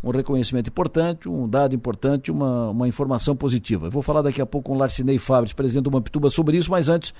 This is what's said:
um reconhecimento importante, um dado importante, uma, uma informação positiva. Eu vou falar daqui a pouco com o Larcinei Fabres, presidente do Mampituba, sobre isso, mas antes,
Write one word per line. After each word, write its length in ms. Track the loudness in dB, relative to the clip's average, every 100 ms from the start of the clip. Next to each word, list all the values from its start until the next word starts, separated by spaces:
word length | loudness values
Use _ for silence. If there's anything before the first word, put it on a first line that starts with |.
um 60 | -2
reconhecimento 640 | -2 0 0 0 -2 -4
importante, 580 | -2 0 2 0 -2 -6
um 180 | -4 0
dado 280 | 2 2 0
importante, 560 | -4 -2 0 0 -2
uma, 400 | -2 0 0 -2
uma 160 | 0 -2
informação 480 | 0 -2 0 0 0
positiva. 500 | 0 -2 -2 -2 -2
Eu 60 |
vou 100 | -4
falar 220 | 0 2
daqui 180 | 0 -2
a 40 | -4
pouco 220 | -4 -4
com 40 | 0
o 40 |
Larcinei 400 | 0 0 0 0
Fabres, 340 | 4 2 2
presidente 300 | -2 0 0
do 80 | 2
Mampituba, 400 | 0 0 0 2
sobre 260 | 2 2 4
isso, 140 | 2
mas 180 | 2 2
antes, 240 | 2 0